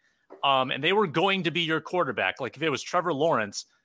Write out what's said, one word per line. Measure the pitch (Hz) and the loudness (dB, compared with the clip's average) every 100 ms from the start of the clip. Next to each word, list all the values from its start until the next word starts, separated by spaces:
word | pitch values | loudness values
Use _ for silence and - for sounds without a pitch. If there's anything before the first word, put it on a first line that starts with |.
| _ _ _ - | _ _ _ -2
um, | 143 135 131 | 2 4 2
and | 131 | 0
they | 156 | 2
were | 196 202 | 2 2
going | 160 196 190 | 2 2 2
to | 170 | 0
be | 165 | -2
your | 160 160 | 0 -2
quarterback, | - 180 156 107 95 - | -2 -2 -2 0 -2 -2
like, | 120 127 | -8 -4
if | |
it | 147 | -2
was | 131 | -2
Trevor | - 180 175 | -2 -2 0
Lawrence, | 139 165 131 104 - - _ | 0 2 2 0 -6 -14 _